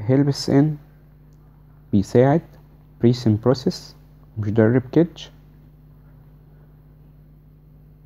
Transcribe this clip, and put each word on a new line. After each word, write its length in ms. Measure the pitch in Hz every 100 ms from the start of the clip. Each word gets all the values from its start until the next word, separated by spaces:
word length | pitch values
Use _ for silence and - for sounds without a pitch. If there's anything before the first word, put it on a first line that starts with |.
| 104
helps 420 | 135 143 135 -
in، 160 | 135 156 147 - - - - - - - - - - -
بيساعد، 500 | 104 - 123 135 165 - - - - - -
breathing 440 | 117 123 113 107 120
process، 280 | 135 185 - - - - - - 107
مش 140 | 104
ده 140 | 107 110
الريب 160 | 127 -
كيدج، 360 | 151 170 - - - - - - - - - - - - - - - - - - - - - - - - - - - - -